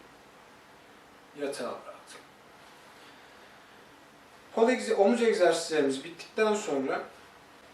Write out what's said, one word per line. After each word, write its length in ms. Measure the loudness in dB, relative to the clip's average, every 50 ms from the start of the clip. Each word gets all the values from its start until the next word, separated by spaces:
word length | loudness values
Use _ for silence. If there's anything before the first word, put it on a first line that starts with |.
| -20 -20 -20 -20 -20 -20 -20 -20 -20 -20 -20 -20 -20 -20 -20 -20 -20 -20 -20 -20 -20 -20 -20 -20 -20 -20 -12 -8
yatağa 240 | -8 -8 -6 -8 -8
bıraktım. 560 | -8 -10 -10 -14 -18 -20 -20 -20 -20 -20 -20 -20 -20 -20 -20 -20 -20 -20 -20 -20 -20 -20 -20 -20 -20 -20 -20 -20 -20 -20 -20 -20 -20 -20 -20 -20 -20 -20 -20 -20 -20 -20 -20 -20 -20 -20 -20 -20 -20 -20 -20 -20 -20 -20 -20 -18 -6 2
Kol 140 | 4 4 4
egze-, 260 | 4 0 0 -2 2
omuz 280 | 4 4 4 4 4
egzersizlerimiz 840 | 2 2 4 4 4 4 4 2 -2 -2 0 0 0 0 -2 -4 -8
bittikten 500 | -12 -14 -16 -16 -10 -2 0 0 0 0
sonra 480 | -2 -2 -4 -4 -2 -2 -2 -4 -6 -8 -12 -18 -20 -20 -20 -20 -20 -20 -20 -20 -20 -20 -20